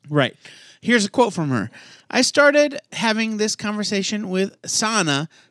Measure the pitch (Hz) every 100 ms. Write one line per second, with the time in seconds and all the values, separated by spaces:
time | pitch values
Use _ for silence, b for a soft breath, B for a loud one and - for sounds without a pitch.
0 | - 147 123 - B B B B - 240
1 | 196 - 233 175 151 123 113 B B B
2 | B 240 254 - 285 294 294 285 _ -
3 | 220 220 220 214 214 - 208 208 202 202
4 | 196 214 190 185 196 - - - 220 226
5 | 165 139 160 b b